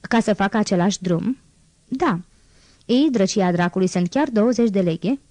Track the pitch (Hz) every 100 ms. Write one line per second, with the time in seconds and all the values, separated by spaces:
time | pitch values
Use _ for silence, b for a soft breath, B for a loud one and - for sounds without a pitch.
0 | - 233 220 202 196 220 208 180 180 185
1 | 180 165 220 262 _ _ _ _ _ 262
2 | 349 175 - b b b b b - 240
3 | 311 233 190 208 180 175 175 190 185 180
4 | 175 269 285 226 220 226 233 196 180 160
5 | 170 277 _